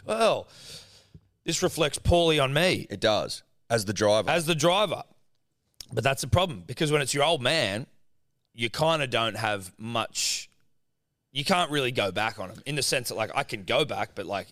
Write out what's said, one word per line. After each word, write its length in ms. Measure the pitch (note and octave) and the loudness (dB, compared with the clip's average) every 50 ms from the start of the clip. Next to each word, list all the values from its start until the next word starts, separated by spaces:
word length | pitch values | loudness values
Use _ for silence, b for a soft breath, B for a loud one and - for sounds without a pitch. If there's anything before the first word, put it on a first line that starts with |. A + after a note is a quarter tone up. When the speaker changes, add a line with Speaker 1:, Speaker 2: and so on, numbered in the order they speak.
| B | B
Speaker 1:
Well, 400 | - G#3+ A3+ A3+ G#3 D3+ A2 F2+ - B B B B B B B B B B B B B B _ _ _ _ - | -4 0 2 2 2 2 0 -4 -10 B B B B B B B B B B B B B B _ _ _ _ -6
this 180 | - E3 - F#3 | -4 -2 0 0
reflects 360 | E3+ - - E3 D3 - - | 0 2 2 0 0 0 0
poorly 400 | - - F3 F3 E3+ E3 D#3 D3+ | 2 4 4 4 6 4 4 4
on 140 | C3+ C3 C#3 | 2 2 2
me." 340 | D3+ F3 F#3 C#3 F#2 - - | 2 2 2 2 0 -2 -6
Speaker 2:
It 100 | - F#2 | -6 0
does, 420 | - A2 G#2+ G2 D2+ A#1+ - - - _ _ _ _ - | 2 2 2 2 0 -2 -6 -10 -14 _ _ _ _ 0
as 160 | A#2 A2+ G2 | 0 0 0
the 60 | G2 G#2 | 0 0
driver. 380 | E2+ G#2 G#2 G#2 A2 G2+ F2 | 2 4 4 6 4 4 2
Speaker 1:
As 160 | D3+ F3 D#3+ | 0 0 2
the 80 | D3+ F3 | 0 0
driver. 480 | D#3 C#3 E3+ F3+ G3 G#3+ F#3 C3 A2 - _ _ _ _ _ _ _ _ _ _ _ _ _ _ - - - - | 2 2 2 4 4 2 0 -2 -4 -8 _ _ _ _ _ _ _ _ _ _ _ _ _ _ -20 -18 -8 -4
But 120 | A#2+ A2+ | 0 0
that's 160 | C3+ C3+ - | 0 0 0
the 80 | - C3 | -2 0
problem, 340 | - F3 F#3 F#3 C3+ F#2 F2 | 2 2 2 0 -2 -6 -12
because 260 | - B2 - E3+ D3+ D3+ | -10 -4 -2 0 2 2
when 80 | D3+ C#3+ | 0 0
it's 120 | B2 - | 0 0
your 100 | C#3 C#3 | 2 2
old 180 | D#3 E3+ D3 A#2+ | 2 2 2 2
man, 440 | B2 D#3 E3 C3 G2+ F#2+ G#2+ C#3 - _ _ _ _ _ _ _ _ _ _ _ _ _ | 2 2 2 0 0 -2 -4 -6 -10 _ _ _ _ _ _ _ _ _ _ _ _ _
you 140 | A2+ A#2 A2+ | -6 -6 -4
kinda 360 | - - D#3 D#3+ E3 D#3 C#3+ | -2 0 2 2 2 2 0
don't 300 | B2+ A#2 A#2 A2+ A2+ G2 | 0 0 0 0 0 -2
have 360 | G2 A2 A2 G#2 G2+ F#2 F#2 - - | -2 -2 -2 -2 -2 -4 -10 -16 -12
much, 680 | A2 A#2 A#2 A#2 G#2+ - - - - - - - - - _ _ _ _ _ _ _ _ _ _ _ _ _ _ _ _ - | -10 -6 -4 -4 -4 -4 -4 -4 -2 -2 -2 -4 -8 -12 _ _ _ _ _ _ _ _ _ _ _ _ _ _ _ _ -8
you 120 | C3+ C#3+ | -6 -2
can't 260 | - F#3+ F3+ F3+ D3 | 0 2 2 2 0
really 220 | D3 D3 C3+ B2 B2+ | 0 0 0 0 0
go 200 | B2 G2+ G2 F2 | 0 0 0 0
back 260 | G2+ G#2+ A2+ A2+ - | 0 -2 -2 -2 -4
on 120 | F#2+ F#2 | -10 -10
him 120 | F2+ - - | -12 -12 -10
in 80 | C#3 D3 | -6 -4
the 60 | D3 B2 | -2 -2
sense 260 | - D3+ C3+ A#2+ - | -2 -2 -2 -4 -4
that, 60 | A2+ | -4
like, 140 | F#2+ A2 G#2+ - | -4 -4 -4 -2
I 80 | - D3 | -4 -6
can 220 | - - G#2+ F#2+ | -4 -6 -8 -4
go 200 | E2+ A2+ C3 D#3 | 0 0 0 0
back, 240 | B2+ G#2+ G2 G#2 - - | 0 -2 -4 -6 -6 -6
but, 120 | - F#2+ | -10 -8
like, 220 | D#2+ G2+ F#2+ F#2 - | -6 -6 -6 -6 -8